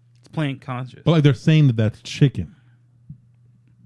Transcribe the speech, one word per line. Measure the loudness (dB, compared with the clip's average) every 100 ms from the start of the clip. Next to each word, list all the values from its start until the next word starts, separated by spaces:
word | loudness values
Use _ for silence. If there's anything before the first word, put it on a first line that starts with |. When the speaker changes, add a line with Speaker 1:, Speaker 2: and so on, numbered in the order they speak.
| _ _
Speaker 1:
it's | _
plant | -8 -8 -8
conscious. | -10 -12 -12 -8
Speaker 2:
But, | 0
like, | 2
they're | 2
saying | 2 2 4 4
that | 2
that's | -2 -4
chicken. | -10 0 0 0 -10 -14 _ _ _ _ -20 -20 _ _ _ _ _ _